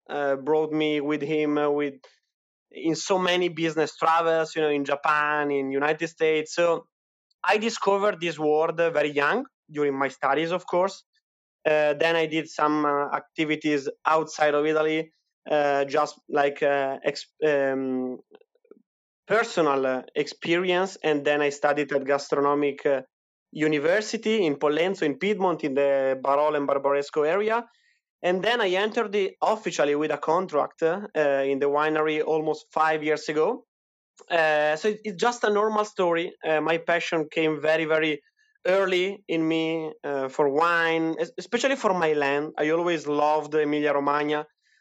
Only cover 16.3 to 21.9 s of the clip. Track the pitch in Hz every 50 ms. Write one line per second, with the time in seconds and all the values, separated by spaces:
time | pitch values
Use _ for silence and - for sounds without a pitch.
16.3 | - 147 143 143 143 - 156 143 143 139 139 135 135 - - - 143 - - -
17.3 | _ - 151 151 147 139 139 135 135 135 135 131 131 127 127 127 127 - - _
18.3 | - - _ _ _ _ _ - - _ _ _ _ _ _ _ _ _ _ -
19.3 | 190 220 226 226 - - 160 147 139 135 131 131 131 131 - - - - 147 147
20.3 | - - - 165 170 170 185 185 180 180 190 190 - - - 160 151 143 139 147
21.3 | 147 147 147 143 143 - - 147 143 143 147 143